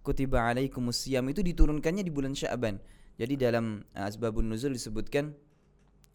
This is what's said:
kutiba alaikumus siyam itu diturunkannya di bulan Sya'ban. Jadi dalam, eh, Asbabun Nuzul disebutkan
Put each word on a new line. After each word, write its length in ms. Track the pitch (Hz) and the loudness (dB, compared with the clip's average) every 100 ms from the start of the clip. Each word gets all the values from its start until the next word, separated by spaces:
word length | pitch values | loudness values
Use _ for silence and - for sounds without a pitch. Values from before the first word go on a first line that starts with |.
kutiba 400 | - - 131 127 | -4 -2 2 2
alaikumus 540 | 117 123 135 135 120 120 | 2 0 -2 -2 -4 -4
siyam 280 | 135 131 131 | -2 -2 0
itu 140 | 143 | 0
diturunkannya 600 | 180 - 151 151 160 196 | 2 8 6 6 0 -2
di 80 | 180 | -2
bulan 240 | 143 135 | -2 -4
Sya'ban. 480 | 139 - 123 113 98 - - - | -4 -4 -2 -2 -4 -10 -20 -16
Jadi 200 | - 113 | -6 -4
dalam, 460 | 139 120 117 113 104 - | 0 2 2 0 -6 -10
eh, 100 | - | -8
Asbabun 420 | 101 110 113 110 110 | -8 -4 -2 0 0
Nuzul 260 | 110 139 | 0 -2
disebutkan 640 | 123 113 110 - 143 147 147 _ _ _ _ _ _ - | -4 -6 -6 -2 -2 -2 -8 _ _ _ _ _ _ -20